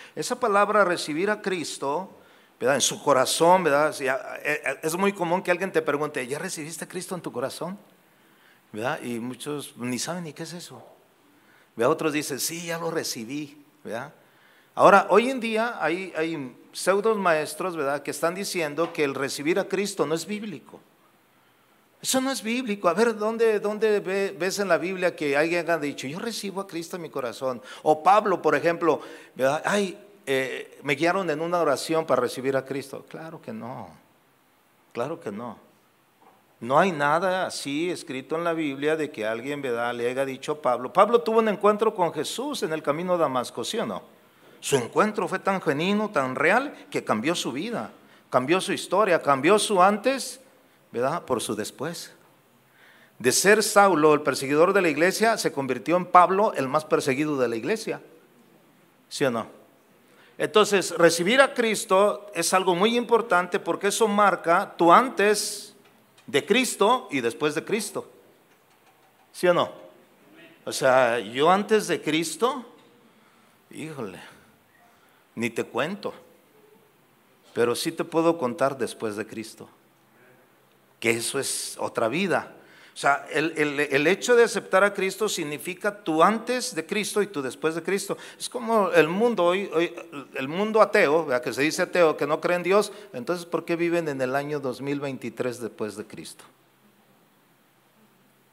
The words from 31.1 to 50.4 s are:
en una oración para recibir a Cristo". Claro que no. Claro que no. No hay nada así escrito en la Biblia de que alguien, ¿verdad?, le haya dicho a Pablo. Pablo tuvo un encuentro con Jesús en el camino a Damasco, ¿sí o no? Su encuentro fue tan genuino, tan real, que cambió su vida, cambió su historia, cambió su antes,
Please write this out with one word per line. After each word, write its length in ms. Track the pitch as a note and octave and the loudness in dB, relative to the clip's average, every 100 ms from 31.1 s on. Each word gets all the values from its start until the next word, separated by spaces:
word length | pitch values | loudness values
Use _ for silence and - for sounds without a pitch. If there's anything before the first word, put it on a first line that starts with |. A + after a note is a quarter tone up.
| F#3+ F3 | 0 -2
en 100 | D3 | -4
una 200 | E3 F3 | -2 0
oración 440 | D#3 B2+ - D#3+ | 2 0 0 -2
para 160 | D#3+ B2+ | 2 0
recibir 360 | B2 - B2+ C3+ | 0 -2 -2 -2
a 80 | |
Cristo". 420 | C3 D3 - - - | -4 -10 -10 -14 -16
Claro 320 | D#3 D#3+ D#3+ | -16 -16 -16
que 120 | - | -14
no. 360 | A2 A#2 C3 F#2 D#2 _ _ _ _ _ _ _ _ _ | -12 -12 -14 -16 -20 _ _ _ _ _ _ _ _ _
Claro 260 | A2+ C3 E3 | -8 -6 -6
que 120 | A2 | -10
no. 340 | G2+ A#2+ F#2+ _ _ _ _ _ _ _ _ _ - | -10 -12 -14 _ _ _ _ _ _ _ _ _ -12
No 200 | A#2 C#3+ | 0 4
hay 120 | G3 | 4
nada 540 | D#3 C#3+ D#3+ F#3 F#3 | 2 0 2 0 -2
así 460 | D3 - C#3+ C#3+ F3 | -4 -6 -6 -4 -4
escrito 440 | D#3 - C3 C3 | -6 -8 -10 -6
en 80 | D#3+ | -4
la 120 | E3+ | -2
Biblia 420 | E3 D3+ C3+ D3 D#3 | -2 -4 -2 -2 -2
de 140 | D3 | -4
que 160 | - G#2+ | -4 -4
alguien, 340 | A#2 C3 C#3+ | -4 -6 -6
¿verdad?, 320 | C#3 A#2 A#2+ | -4 -2 -4
le 160 | A#2+ A#2+ | -2 -4
haya 160 | B2+ | -2
dicho 280 | C#3 C3 - | -4 -6 -8
a 100 | D3+ | -4
Pablo. 280 | B2+ A#2+ B2+ | -2 -2 0
Pablo 300 | F#3 G#3 A#3 | 2 4 4
tuvo 200 | A#3 A3+ | 2 2
un 80 | A3 | 2
encuentro 460 | F#3+ G3+ G#3 A3 | 2 2 4 0
con 200 | G#3+ E3+ | 0 -2
Jesús 480 | D3 C3+ - C#4+ C4 | -2 -6 -6 -8 -6
en 100 | F#3+ | -4
el 100 | D#3 | -4
camino 300 | D3 D3 F3+ | -2 -2 0
a 60 | F3 | 0
Damasco, 440 | D3+ B2+ A#2 - | 0 0 -4 -6
¿sí 140 | A2 A3+ | -6 -4
o 80 | |
no? 180 | D3+ F2+ - _ _ _ - - | -4 -8 -12 _ _ _ -20 -12
Su 160 | - C#3 | -2 0
encuentro 520 | A#2 D3 G#3 G#3+ E3+ | 0 0 0 0 -4
fue 100 | F#3 | -2
tan 220 | F#3+ F#3+ | -2 -2
genuino, 480 | E3+ C#3+ F3 G#3 G#3+ | 0 0 2 0 0
tan 260 | D#3 C3 | 0 -2
real, 400 | B2+ D3+ A3+ C#4+ - - | 0 2 2 0 -10 -8
que 140 | B2+ | -6
cambió 300 | - A2 C3+ | -2 -2 0
su 180 | F3 E3 | -2 -4
vida, 400 | C3 G#3+ G3 G#2 - _ _ - | -6 -6 -8 -10 -14 _ _ -2
cambió 320 | C3+ C3 F3+ | 0 2 0
su 100 | F#3 | 0
historia, 480 | D3+ - F#3 G#3 D#3+ | -6 -2 0 2 2
cambió 380 | C#3 C3+ D3 G#3+ | 2 2 4 4
su 240 | G#3 G3 | 4 4
antes, 580 | F#3 G#3 B3 C4+ - - | 4 4 0 -2 -6 -14